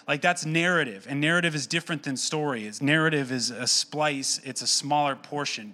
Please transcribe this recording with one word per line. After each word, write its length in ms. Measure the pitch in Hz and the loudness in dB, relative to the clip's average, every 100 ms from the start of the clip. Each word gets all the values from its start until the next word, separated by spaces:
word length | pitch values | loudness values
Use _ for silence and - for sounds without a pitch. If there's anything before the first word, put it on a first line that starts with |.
| - | -4
Like, 160 | 147 | 0
that's 240 | 180 180 156 | 2 2 2
narrative, 600 | 160 175 175 131 98 120 | 2 4 2 0 -4 -6
and 100 | 147 | 0
narrative 340 | 151 175 170 151 | 2 4 2 0
is 100 | 123 | -2
different 380 | 165 - 156 | -4 -2 -6
than 140 | 147 127 | -4 -4
story. 480 | - 156 147 120 107 | -2 -2 -2 -2 -6
It's, 160 | 104 | -2
narrative 500 | 139 156 156 151 127 | 2 4 4 2 0
is 200 | 127 117 | -2 -2
a 160 | 117 120 | -2 0
splice, 720 | - - 147 151 139 131 - | 0 0 0 0 0 -2 -4
it's 180 | 135 127 | -6 -6
a 60 | 120 | -2
smaller 480 | - 143 147 143 127 | -2 2 2 2 0
portion. 580 | - 147 139 - 104 | -6 -6 -4 -6 -10